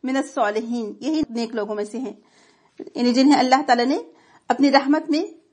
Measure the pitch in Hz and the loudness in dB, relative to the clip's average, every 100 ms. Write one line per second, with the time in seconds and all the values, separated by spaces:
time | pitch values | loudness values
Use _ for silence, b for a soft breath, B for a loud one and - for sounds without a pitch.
0 | 254 269 277 - 214 208 233 240 214 202 | -2 -4 -4 -2 -2 -2 -4 -6 -6 -8
1 | 247 311 302 233 226 233 208 208 208 240 | -4 -2 -2 -4 -6 -6 -6 -6 -6 -8
2 | 262 - b b b b b b - - | -10 -12 b b b b b b -14 -2
3 | 247 240 269 285 254 269 294 240 240 330 | 2 4 4 4 4 2 2 2 2 -2
4 | - b b b _ 240 277 269 269 302 | -6 b b b _ 2 4 4 4 0
5 | 320 302 403 - _ | 0 -2 -4 -10 _